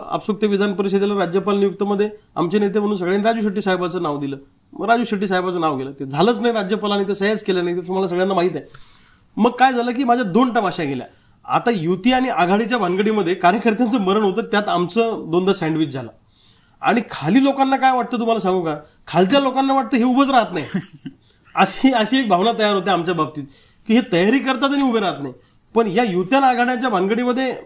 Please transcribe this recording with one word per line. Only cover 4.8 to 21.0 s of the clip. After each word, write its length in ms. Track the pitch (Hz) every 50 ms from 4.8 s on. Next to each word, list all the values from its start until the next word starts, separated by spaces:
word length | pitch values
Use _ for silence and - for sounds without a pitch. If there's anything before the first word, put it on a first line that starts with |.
| 185
राजू 180 | 208 233 240 233
शेट्टी 220 | - 214 190 208
साहेबाचं 340 | 185 190 180 175 185 175 180
नाव 180 | 165 156 143 131
गेलं, 140 | 131 135 139
ते 140 | - 135
झालंच 320 | 135 135 147 180 226 240 202
नाही, 160 | 233 240 226
राज्यपालांनी 540 | 220 196 180 214 202 208 208 202 202 196 185
ते 60 | 196
सह्याच 300 | 196 196 208 220 208 214
केल्या 180 | - 185 180 175
नाही, 140 | 175 175
ते 40 | 180
तुम्हाला 280 | 165 170 185 190 196 180
सगळ्यांना 260 | 175 180 185 196 196
माहीत 160 | 180 175 185 156
आहे. 100 | 143 - - - - - - - - _ _ _ _ _ _ _
मग 140 | 185 208 240
काय 220 | 240 - 254 262 254
झालं 200 | 240 233 247 233
की 120 | 240 285
माझ्या 200 | 240 240 247 247
दोन 280 | 190 165 220 262 247 214
टमाशा 320 | 240 208 180 - - 165
गेल्या. 220 | 139 139 123 113 - - _ _ _ _ _ -
आता 260 | - 131 160 - 240
युती 420 | 240 185 151 170 185 180 185 247 254
आणि 160 | 254 262 254
आघाडीच्या 500 | - 156 175 175 196 208 233 202 247 233
भानगडीमध्ये 560 | 196 175 180 185 208 220 214 208 190 165 185
कार्यकर्त्यांचं 680 | 185 - - 196 233 - 233 214 208 247 220 226 247
मरण 220 | 196 185 196 220 214
होतं, 200 | 190 180 220 226
त्यात 260 | - - 208 208 202
आमचं 560 | 175 175 175 170 - 226 226 226 214 165 - 165
दोनदा 240 | 160 180 185 190 190
सँडविच 400 | - 170 156 160 156 160 143 127
झालं. 180 | 135 120 110 - _ _ _ _ _ _ _ _ _ _ _ _ _
आणि 200 | - 151 196 240 - -
खाली 340 | - - 139 151 202 269 269
लोकांना 320 | 277 262 277 269 262 269
काय 200 | 262 262 262 254
वाटतं 220 | 247 233 240 247 226
तुम्हाला 220 | 233 226 226 214
सांगू 220 | 185 185 185 185 170
का? 140 | 160 147 147 - - _ _ _
खालच्या 340 | - - 165 190 185 277 277
लोकांना 320 | 277 262 - 269 269 269 269
वाटतं 240 | 269 254 214 277
हे 80 | 233 233
उभंच 260 | 254 247 262 277 269
राहत 160 | 277 247 214 170 175
नाही, 140 | 165 135 120 -
<laughs> 800 | 185 - - - -